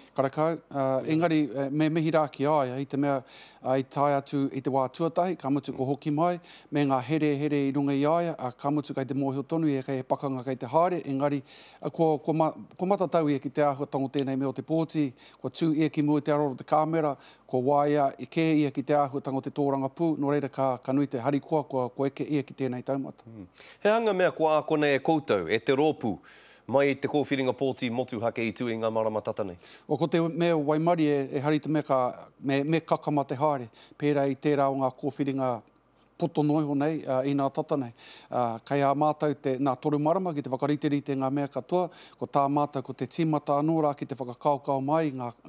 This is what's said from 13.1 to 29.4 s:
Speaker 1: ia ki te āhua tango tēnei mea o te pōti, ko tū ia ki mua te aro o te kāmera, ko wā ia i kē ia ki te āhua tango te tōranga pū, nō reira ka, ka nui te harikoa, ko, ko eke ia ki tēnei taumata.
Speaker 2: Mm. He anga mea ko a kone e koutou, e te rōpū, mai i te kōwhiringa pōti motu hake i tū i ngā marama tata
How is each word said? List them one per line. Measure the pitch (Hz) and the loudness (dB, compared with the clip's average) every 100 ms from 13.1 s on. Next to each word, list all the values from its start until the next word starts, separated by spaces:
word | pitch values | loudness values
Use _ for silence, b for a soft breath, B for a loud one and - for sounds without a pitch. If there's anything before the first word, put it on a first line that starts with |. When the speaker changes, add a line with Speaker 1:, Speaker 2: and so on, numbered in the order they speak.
| 175 147 | 2 2
Speaker 1:
ia | 139 | 0
ki | 139 | -2
te | 151 147 | 0 2
āhua | 135 143 | 2 -2
tango | 139 135 | -2 -2
tēnei | 147 135 135 | -2 -2 -2
mea | 139 | -4
o | 131 | -4
te | 131 | -2
pōti, | 160 160 160 143 - B B | -2 0 -2 -2 -4 B B
ko | 120 | -10
tū | - 165 151 | -2 0 2
ia | 156 | 0
ki | 156 147 | 2 2
mua | 151 147 | 2 2
te | |
aro | 147 147 | 2 0
o | 123 | -4
te | - | 0
kāmera, | 151 156 165 151 131 B B B | 2 2 0 0 -2 B B B
ko | 127 127 | 0 2
wā | 143 147 | 4 4
ia | 147 139 - | 4 2 -2
i | 123 | -6
kē | 170 160 151 | 0 2 4
ia | 143 | 2
ki | 139 127 | -2 0
te | 147 | 2
āhua | 143 139 | 2 -2
tango | 143 135 139 | -4 -4 -4
te | |
tōranga | 147 139 135 135 | -2 0 0 -2
pū, | - 170 143 | -2 0 0
nō | 143 | 0
reira | 147 127 | 0 0
ka, | - 135 123 | 0 0 0
ka | - 135 | 0 0
nui | 139 | 0
te | 123 | -2
harikoa, | 123 143 - 156 - | 0 0 0 -2 0
ko, | 135 123 - | -2 -2 -2
ko | 135 | -4
eke | - 135 | -4 -4
ia | 147 | -4
ki | 131 - | -4 -6
tēnei | 131 123 117 | -6 -4 -4
taumata. | 139 - - - | -4 -4 -12 -18
Speaker 2:
Mm. | 113 90 - B B | -18 -18 -20 B B
He | 202 | 2
anga | 226 220 | 2 2
mea | 185 175 | 2 2
ko | - 156 | 2 2
a | 151 - | 2 2
kone | 156 147 135 | 2 4 2
e | |
koutou, | 180 160 - 104 82 | 2 2 2 0 2
e | 113 | 0
te | - 135 | 2 2
rōpū, | 156 - 117 87 B B B B B | 2 0 -4 -6 B B B B B
mai | 131 143 | 2 2
i | 135 | 0
te | 139 | -2
kōwhiringa | 147 131 135 127 123 | -2 0 0 0 0
pōti | 135 120 127 | -2 -2 -4
motu | 120 123 113 | -4 -4 -4
hake | 117 117 113 | -4 -2 -4
i | - | -4
tū | 120 | -4
i | 113 | -2
ngā | 113 | -2
marama | 113 110 107 113 | 0 -2 -2 -4
tata | 107 | -6